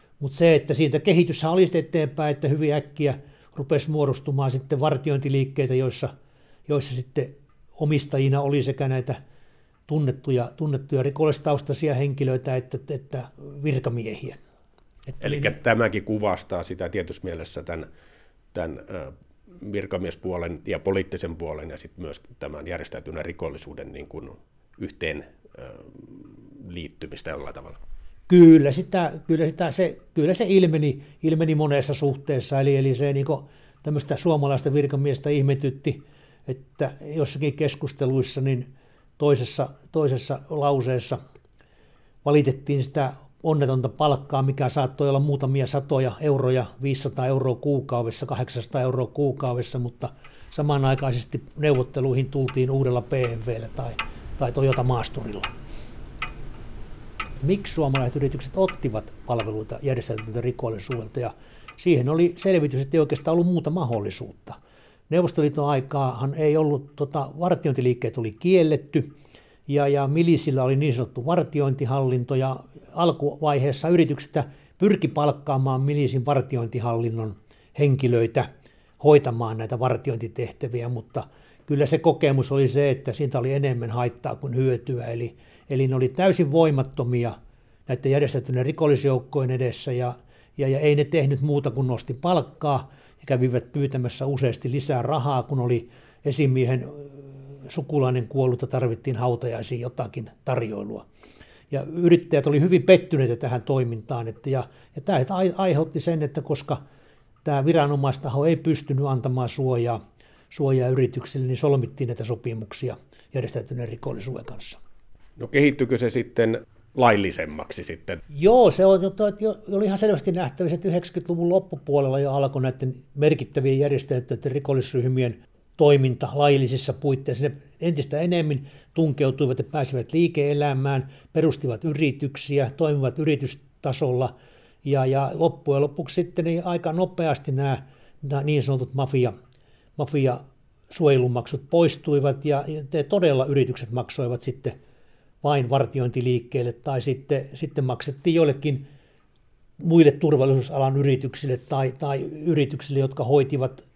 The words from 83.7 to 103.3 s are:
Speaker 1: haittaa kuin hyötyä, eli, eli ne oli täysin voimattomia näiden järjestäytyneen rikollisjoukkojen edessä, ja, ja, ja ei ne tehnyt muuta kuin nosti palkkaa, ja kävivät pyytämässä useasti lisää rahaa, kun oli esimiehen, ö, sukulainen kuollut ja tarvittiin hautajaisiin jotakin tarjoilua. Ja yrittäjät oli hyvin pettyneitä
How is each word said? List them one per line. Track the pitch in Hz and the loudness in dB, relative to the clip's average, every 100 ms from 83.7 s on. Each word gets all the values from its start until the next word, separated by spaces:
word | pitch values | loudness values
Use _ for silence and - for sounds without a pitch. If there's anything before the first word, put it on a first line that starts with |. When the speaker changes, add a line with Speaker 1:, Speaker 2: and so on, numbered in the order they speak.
| 120 120 | -2 -4
Speaker 1:
haittaa | 117 120 - 135 | -2 -4 -4 -10
kuin | 113 135 123 | -8 -6 0
hyötyä, | 131 120 - 120 | 0 0 -4 -8
eli, | 113 117 117 - - - - | -6 -8 -8 -10 -20 -20 -6
eli | 135 131 | 0 0
ne | |
oli | 131 127 | 2 0
täysin | 135 190 185 147 | 2 2 4 4
voimattomia | 160 160 135 135 - 123 123 117 - - - _ _ - | 4 4 4 -2 -4 -2 -2 -2 -6 -20 -20 _ _ -8
näiden | 127 135 | -4 2
järjestäytyneen | 139 139 131 120 127 131 | 2 2 -2 -2 -2 -2
rikollisjoukkojen | - 151 139 139 127 - 143 131 | 0 2 4 2 0 -2 -2 0
edessä, | 127 127 - 139 | 0 -2 -4 -4
ja, | 123 123 120 - - _ - | -2 -4 -6 -18 -20 _ -4
ja, | 135 | 0
ja | 139 | 4
ei | 151 147 | 4 4
ne | |
tehnyt | 147 160 135 139 | 2 2 2 2
muuta | 147 143 139 | 0 0 0
kuin | 120 127 | -2 -2
nosti | 120 - | -2 -6
palkkaa, | 123 175 202 - - 147 135 - - - _ | -4 0 0 0 -6 -2 -2 -4 -20 -20 _
ja | - | -2
kävivät | 131 127 120 - | 2 2 0 -4
pyytämässä | 147 139 131 123 - 139 | -4 -2 -2 -4 -4 -4
useasti | 135 131 - 131 | 0 0 -2 -4
lisää | 143 139 127 | -4 -2 -2
rahaa, | 120 156 139 131 | 0 -2 0 -2
kun | - 135 | -2 -2
oli | 123 120 - - - _ | 0 0 -2 -20 -20 _
esimiehen, | 143 131 139 131 127 127 | -4 2 2 4 2 0
ö, | 131 - 143 143 139 135 135 139 131 | -4 -14 -18 -18 -20 -20 -20 -18 -10
sukulainen | - 135 147 127 127 117 | -8 -2 0 2 0 -2
kuollut | 135 131 120 | 0 2 0
ja | - | -2
tarvittiin | 131 127 110 135 117 | -2 -2 -2 -4 -2
hautajaisiin | 123 120 120 113 113 123 | 0 0 -4 -6 -6 -6
jotakin | 123 - 113 - 110 - | -8 -8 -8 -8 -12 -10
tarjoilua. | - 123 110 104 101 107 - _ - - - - - | -2 -2 -2 -6 -8 -10 -14 _ -20 -20 -20 -20 -8
Ja | 135 | -6
yrittäjät | 143 165 170 170 - 151 143 | -6 2 6 6 4 0 4
oli | 147 | 4
hyvin | 175 180 | 4 4
pettyneitä | 135 180 185 147 123 | 8 6 6 0 0